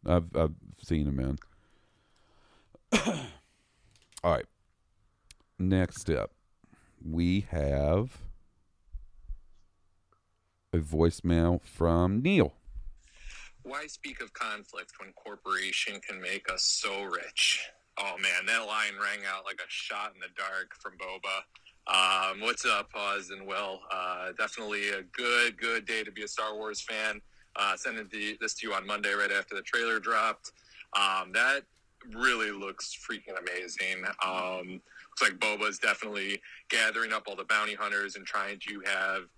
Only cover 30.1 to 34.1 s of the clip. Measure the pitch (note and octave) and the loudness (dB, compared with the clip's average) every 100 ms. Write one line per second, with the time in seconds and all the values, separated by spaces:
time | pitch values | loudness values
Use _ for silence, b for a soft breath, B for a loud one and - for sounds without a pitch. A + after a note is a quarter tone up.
30.1 | A2 A2+ G#2+ - _ B B B G2+ G2 | 2 2 0 -10 _ B B B 2 2
31.1 | F#2+ F#2 F#2 B2 C#3 - _ _ _ B2 | 2 0 4 4 4 0 _ _ _ -14
32.1 | A2 B2+ A#2+ A2 G2+ G2 F#2 - - - | 2 4 4 0 -2 -8 -8 -10 -12 -8
33.1 | G#2+ - F#2 E2 F2+ F2+ F2+ F#2+ F#2+ F#2 | -8 -6 -6 -4 -6 -6 -4 -2 -2 -4